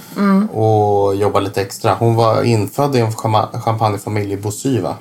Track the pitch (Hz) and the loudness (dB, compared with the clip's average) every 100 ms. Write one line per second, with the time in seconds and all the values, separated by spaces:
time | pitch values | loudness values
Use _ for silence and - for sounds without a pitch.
0 | - - 202 196 220 110 110 107 104 101 | -12 -2 2 2 2 0 2 4 2 2
1 | 98 98 101 101 98 101 98 - 113 98 | 2 2 0 0 -2 -4 -6 -2 -2 2
2 | 117 113 113 107 113 113 101 - 143 131 | 2 4 2 2 2 0 0 0 0 2
3 | 110 110 113 110 107 113 113 110 110 101 | 0 -2 0 0 -2 -4 -2 0 0 -2
4 | - 104 101 98 104 104 139 117 80 - | -4 -4 -4 -4 -6 -4 -2 -2 -2 -8